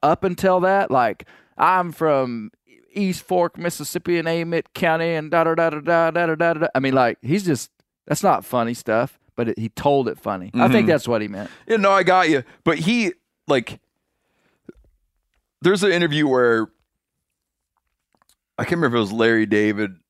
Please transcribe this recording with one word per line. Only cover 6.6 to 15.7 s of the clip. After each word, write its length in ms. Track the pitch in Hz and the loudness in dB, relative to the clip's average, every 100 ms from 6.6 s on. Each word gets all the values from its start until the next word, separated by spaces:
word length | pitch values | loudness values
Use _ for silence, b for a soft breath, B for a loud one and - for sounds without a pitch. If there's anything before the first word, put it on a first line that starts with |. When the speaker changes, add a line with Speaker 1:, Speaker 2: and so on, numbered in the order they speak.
| 160 | -2
Speaker 1:
I 60 | 131 | 0
mean, 140 | 135 | 0
like, 240 | 131 120 - | 2 2 -2
he's 220 | 117 196 | -2 -2
just, 260 | 185 127 - _ _ _ - | 0 -2 -4 _ _ _ -8
that's 160 | 147 | -2
not 200 | 190 135 | 0 0
funny 300 | - 123 117 | -2 -4 -2
stuff, 440 | 120 - 110 131 - _ - | -4 -2 -2 -2 -8 _ -6
but 140 | 113 | -4
it, 80 | - | -4
he 100 | 113 | -8
told 400 | - 143 139 117 | -2 0 2 0
it 100 | - | -6
funny. 320 | - 95 92 | -6 -8 -6
I 120 | 120 247 | 0 2
think 40 | |
Speaker 2:
Mm-hmm. 140 | 226 - | 4 4
Speaker 1:
that's 180 | 151 - | 0 0
what 160 | 113 | -2
he 60 | 104 | -4
meant. 220 | 98 104 - - | -8 -14 -14 -2
Speaker 2:
Yeah, 80 | 220 | 0
no, 160 | 196 | 4
I 100 | 196 | 4
got 260 | 180 185 170 | 4 4 4
you. 120 | 143 - b | 0 -2 b
But 140 | - 156 | -2 0
he, 340 | 165 240 208 - _ _ - | 0 0 -2 -4 _ _ -2
like, 320 | 135 - - _ _ _ _ _ _ _ _ - - _ _ _ _ _ _ _ _ | -2 -2 -12 _ _ _ _ _ _ _ _ -20 -20 _ _ _ _ _ _ _ _
there's 200 | 170 | 0